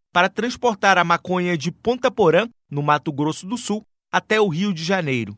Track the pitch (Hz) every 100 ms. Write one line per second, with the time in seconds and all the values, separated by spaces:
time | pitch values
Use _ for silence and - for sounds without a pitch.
0 | _ 175 190 - 240 - 240 208 196 185
1 | 170 170 - 180 180 170 156 - 220 254
2 | 254 247 175 165 226 _ - 143 147 147
3 | 160 139 151 151 185 240 - 208 - _
4 | _ 180 - 214 208 156 202 160 165 190
5 | 151 127 101